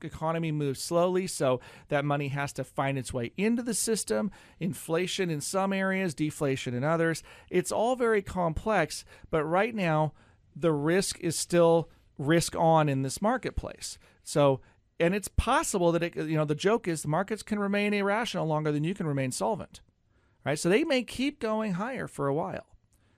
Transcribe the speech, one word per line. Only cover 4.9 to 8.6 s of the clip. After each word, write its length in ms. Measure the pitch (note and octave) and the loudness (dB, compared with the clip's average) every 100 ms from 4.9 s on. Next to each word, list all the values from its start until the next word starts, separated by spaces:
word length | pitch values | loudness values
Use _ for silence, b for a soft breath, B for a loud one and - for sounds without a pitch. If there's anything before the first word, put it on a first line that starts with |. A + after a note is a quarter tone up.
| E3 F3+ - F3+ | -2 0 -2 -2
in 100 | D3+ | -4
some 320 | - F#3+ G3 | -2 -2 0
areas, 400 | F#3+ F#3+ F#3+ F#3 | 0 0 0 -2
deflation 600 | D3+ D3+ - C#3+ C3 - A#2+ | -2 -4 -2 -2 -2 -4 -2
in 80 | |
others. 400 | C#3+ E3 E3 D#3+ B B B | 0 2 0 -2 B B B
It's 220 | F3+ - | -2 0
all 240 | G3 A3+ B3+ | 0 0 0
very 260 | A#3 G#3+ | 2 0
complex, 840 | G3 F#3 E3+ D3+ | -2 -2 -2 -2